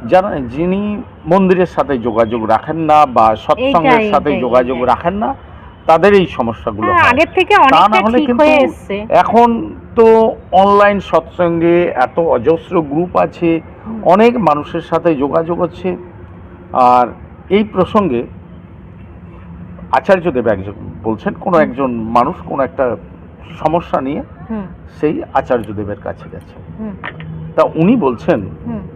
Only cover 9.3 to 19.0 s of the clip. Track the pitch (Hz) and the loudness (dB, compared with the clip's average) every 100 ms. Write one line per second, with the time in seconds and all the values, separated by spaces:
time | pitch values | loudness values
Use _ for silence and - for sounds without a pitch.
9.3 | 214 233 233 - - - - 226 226 226 | 4 4 2 -6 -12 -10 4 6 6 4
10.3 | - - 180 196 202 202 202 - 165 160 | -2 0 2 4 6 4 2 0 -2 -2
11.3 | - 175 170 170 170 175 - 127 - 165 | -4 -2 0 2 2 0 0 -2 0 0
12.3 | 127 120 165 - 175 151 147 175 185 175 | 0 0 -2 0 -4 -2 -4 -2 -2 -2
13.3 | - 175 165 - - - - - 185 226 | -2 -2 -2 -6 -20 -14 -6 2 4 4
14.3 | 247 170 147 143 170 160 165 165 156 139 | 4 0 0 -2 -10 -4 -2 0 0 0
15.3 | 165 165 175 175 - 190 180 - - - | -2 -2 -4 -4 -4 -8 -8 -12 -20 -20
16.3 | - - - - 123 127 123 123 - - | -20 -20 -20 -8 2 4 4 2 -4 -20
17.3 | - - 196 214 196 180 220 196 117 - | -20 -2 -2 0 -2 0 0 0 -4 -6
18.3 | - - - - - - - | -14 -20 -20 -20 -20 -20 -20